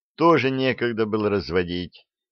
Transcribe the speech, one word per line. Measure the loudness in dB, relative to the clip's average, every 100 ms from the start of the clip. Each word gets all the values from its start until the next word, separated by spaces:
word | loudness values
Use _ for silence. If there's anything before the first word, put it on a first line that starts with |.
| _ 0
тоже | 4 4 2
некогда | 0 -2 -2 -2 -2 -2
было | 0 0
разводить, | 0 0 -2 -2 -4 -8 -14 -20 _ _